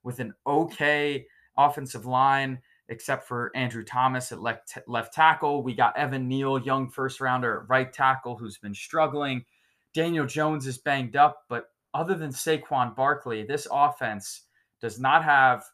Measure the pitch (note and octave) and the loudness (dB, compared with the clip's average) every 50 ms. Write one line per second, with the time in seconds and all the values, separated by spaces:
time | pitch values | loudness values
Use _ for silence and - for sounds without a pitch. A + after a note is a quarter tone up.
0 | _ B2+ B2+ - B2 A2 - _ _ C3+ C#3+ D3+ E3 E3 - - D3 D3 D3 D3 | _ -10 -8 -8 -8 -10 -10 _ _ 0 2 2 2 0 -2 -2 0 2 2 2
1 | D3 D3 C#3+ C3 C3 _ _ _ _ _ _ - C#3 C#3+ - D3+ C3+ B2+ - A#2 | 0 -2 -2 -4 -8 _ _ _ _ _ _ 2 2 2 2 -2 -10 -10 -12 -12
2 | G#2 B2+ B2+ B2+ C3+ C#3 C#3 C#3 C3+ C3+ C3 B2+ _ _ _ _ _ - A#2 A#2+ | -6 -2 2 4 4 4 4 2 0 -4 -6 -10 _ _ _ _ _ -14 -14 -12
3 | - - C3+ B2+ - - B2 A#2+ A#2+ - - C3 B2+ A#2+ A2 A#2 G#2+ - B2 B2 | -4 -6 -6 -6 -4 -8 -6 -6 -6 -6 -4 -4 -4 -4 -4 -8 -12 -4 0 2
4 | C3 C3 C3 B2+ B2 - A#2 E2 G2+ A#2 A2 - _ - - - - - A#2+ A#2 | 2 2 0 -2 -6 -8 -12 -8 -6 -6 -6 -6 _ -18 -18 -16 -12 -6 -4 -4
5 | A2+ - - - D#3+ D#3+ D3+ D3+ D#3+ D3 C#3+ C#3+ A#2+ B2+ A#2 C3 B2 - - A#2 | -4 -4 2 6 6 6 6 4 0 0 0 0 -2 -4 0 2 2 2 2 0
6 | B2 C3 C3 C3 B2+ B2 C3 C3+ C3+ C3+ C3+ C3 B2+ C3+ C3+ C3+ C3 B2 - - | -2 -2 -2 -4 -2 -2 -2 -2 0 0 -2 -2 0 -2 -2 -2 -2 -6 -6 -4
7 | C3 C3 C3 - C3+ B2+ B2+ B2+ B2 A#2 G#2+ - - - B2+ C3 C3+ C3 - - | -4 -4 -4 -4 -2 0 0 0 0 -2 -2 -4 -2 0 2 2 2 -2 -2 2
8 | C#3 C3 C3 B2+ - B2 A#2+ A2 A#2 G#2+ G#2 - - G#2 G2+ - - - - D#3+ | 2 2 2 2 -4 -10 -10 -10 -12 -12 -14 -12 -12 -12 -12 -10 -12 -4 0 0
9 | D#3 D3 C3+ D3 C#3+ C#3 C3 B2 B2 _ _ _ _ _ _ _ _ _ _ D#3+ | 0 2 0 -4 -2 -2 -4 -6 -8 _ _ _ _ _ _ _ _ _ _ -2
10 | E3 E3+ E3+ D#3+ C#3+ B2+ - D3+ D3+ D#3 D#3 D3 C3 C3+ B2 - _ D3+ C#3 C3+ | 0 0 0 0 -2 -2 -2 0 0 0 0 -2 -4 -8 -10 -6 _ -2 0 0
11 | B2+ A#2 G2+ C#3+ D3 D3 - - _ _ B2 A#2 - _ _ _ _ _ - C#3+ | -2 -2 4 6 6 6 6 -2 _ _ -8 -8 -8 _ _ _ _ _ -6 -4
12 | E3 F3 F#3+ D#3+ D#3 D3 B2+ - - E3 D#3+ D3+ - - C#3+ C3 B2 A#2 G#2+ C3 | -2 -2 -2 -2 -4 -8 -8 -6 0 0 0 0 0 -2 0 0 0 0 0 0
13 | C3 C#3 D3 C#3+ - B2+ A2+ G#2+ G#2+ G#2 - - - - - C#3 C#3+ - - - | 2 2 2 0 -4 -6 -6 -6 -4 -4 -6 -6 -4 -2 2 2 2 2 2 -4
14 | C3 A2+ G#2+ G2 - - - - _ _ _ _ _ _ _ _ - A2+ G#2 A#2+ | -6 -6 -6 -6 -10 -12 -14 -16 _ _ _ _ _ _ _ _ -8 -8 -6 0
15 | B2+ C3+ D#3 E3 D#3+ D#3 C#3+ C3+ C3 B2+ B2+ - - - | 2 4 4 6 6 6 6 6 6 6 4 2 -4 -18